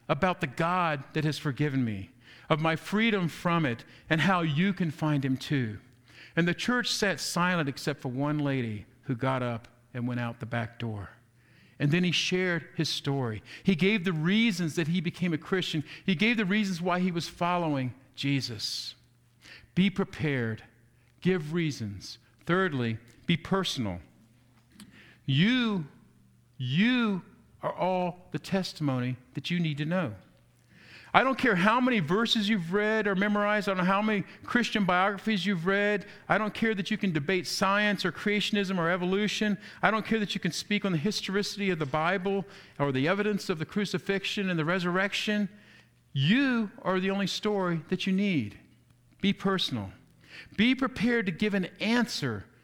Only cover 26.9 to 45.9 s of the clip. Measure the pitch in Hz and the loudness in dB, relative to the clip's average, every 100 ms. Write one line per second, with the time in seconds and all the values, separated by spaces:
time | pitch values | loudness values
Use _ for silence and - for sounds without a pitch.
26.9 | 247 220 185 - - - - - - 175 | 4 2 -2 -6 -20 -20 -8 -6 -2 0
27.9 | 185 180 - - 147 - 190 175 - 143 | 0 -2 -6 -8 -8 -2 -2 -2 -2 -2
28.9 | 127 123 127 - 151 - 175 160 143 156 | 0 -2 -6 -8 -8 -4 -2 -2 -2 -2
29.9 | 185 139 101 - _ _ _ _ - - | -2 -2 -6 -16 _ _ _ _ -20 -20
30.9 | - - 185 262 254 254 180 202 240 254 | -20 2 4 4 2 2 4 4 4 4
31.9 | 226 147 196 226 226 202 220 165 202 214 | 2 2 2 2 2 2 0 0 0 2
32.9 | 220 208 190 208 208 208 208 202 185 180 | 2 2 2 2 2 2 2 0 2 2
33.9 | 196 214 202 - - - 240 233 220 180 | 2 2 0 -2 -10 0 0 2 0 2
34.9 | 180 196 196 220 208 180 185 175 196 208 | 4 2 0 -2 0 0 0 0 0 2
35.9 | 202 - - - 190 214 - 226 202 - | 0 -4 -10 -2 0 0 0 0 0 -2
36.9 | 214 196 151 147 185 - - 190 202 208 | -2 0 0 0 -2 -2 0 2 2 2
37.9 | 196 180 - 208 208 - 202 190 190 165 | 0 -2 -2 0 0 0 0 0 0 2
38.9 | 180 180 196 208 - 214 196 - - 185 | 2 2 2 0 0 0 -2 -6 0 0
39.9 | 214 - 220 208 - 175 - - 208 196 | 2 2 0 0 -2 -2 -4 -2 0 2
40.9 | 165 190 - - 196 202 202 196 170 147 | 0 0 -2 -2 -2 -2 -2 -2 0 0
41.9 | 156 165 196 190 196 185 - - - 143 | 0 0 0 0 -2 -4 -12 -12 -2 0
42.9 | 131 147 196 208 202 - 165 156 208 202 | 2 2 2 0 0 -2 -4 -2 -2 -2
43.9 | 175 - 196 - 220 190 170 151 185 175 | -4 -2 -2 -2 -4 -2 0 0 0 0
44.9 | 180 196 - - 208 202 - - - - | 0 0 -2 -2 0 -2 -6 -20 -20 -20